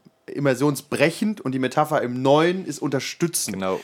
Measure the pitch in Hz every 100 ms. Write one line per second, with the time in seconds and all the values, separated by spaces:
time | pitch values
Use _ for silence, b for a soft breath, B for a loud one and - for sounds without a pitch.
0 | _ _ - - 143 120 147 139 - 113
1 | 151 160 214 208 131 131 127 147 147 143
2 | 123 123 135 147 165 185 175 143 147 135
3 | - - 170 - - 95 95 92